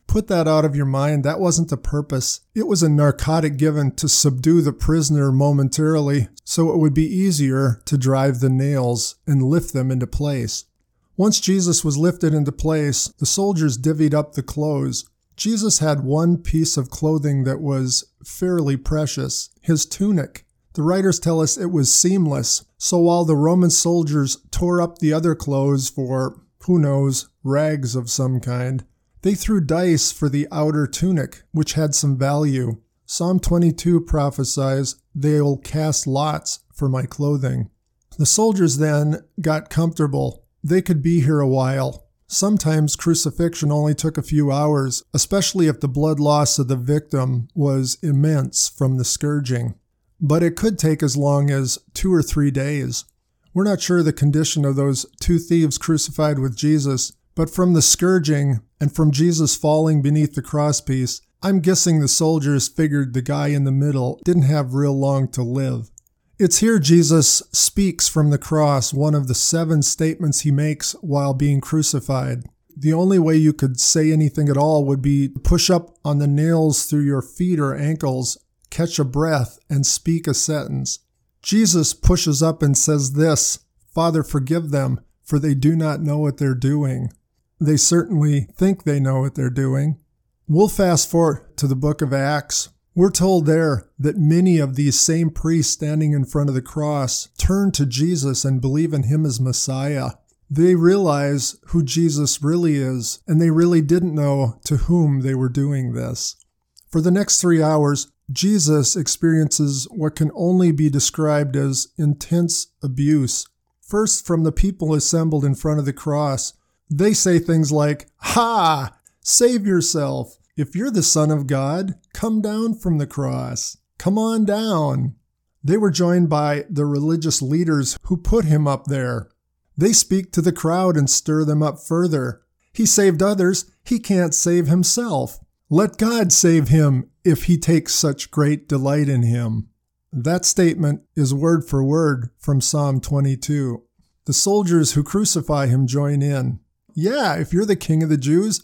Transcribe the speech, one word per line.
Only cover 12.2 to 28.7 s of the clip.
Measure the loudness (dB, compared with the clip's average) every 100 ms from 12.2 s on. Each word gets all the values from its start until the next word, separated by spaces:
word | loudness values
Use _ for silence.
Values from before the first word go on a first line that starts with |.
| 0
into | 0 0
place, | -2 -2 0 -2 -2 -6 -6
the | -4
soldiers | -2 0 0 0 0
divvied | -2 0 2
up | 0 -2
the | -6
clothes. | -8 -6 -4 -2 -4 -6 -10 _ _ -8
Jesus | -4 -2 0 0
had | 0 0
one | 0 0 2 0
piece | 0 -2 0 -2
of | -6
clothing | -4 -2 0 0 -2 -2
that | -4
was | -4 -2 -2 -4 -6 _
fairly | -20 -6 -2 0 0 -2
precious, | -2 -2 -2 -4 -6 -8 -10 _
his | -2 -2 -2
tunic. | -4 0 0 -2 -10 _ _ _
The | -4
writers | -2 0 0 0
tell | 0 0
us | 0 -2
it | -2
was | 0 2
seamless, | 2 2 2 0 -2 -2 -4 -6 -10
so | -2 2
while | 2 2
the | 2 2
Roman | 4 4 4
soldiers | 2 0 0 0 0 -2 -4 _
tore | -4 0 0
up | -2 -2
the | 0
other | 0 0 -2
clothes | -2 -2 0 0 -2
for, | -6 -4 -4 -4 -8 _ _ 0
who | 2
knows, | 2 2 0 -2 -6 _ -4
rags | 0 0 -2 -4 -6
of | -6
some | -4 -2 -4
kind, | -4 -6 -6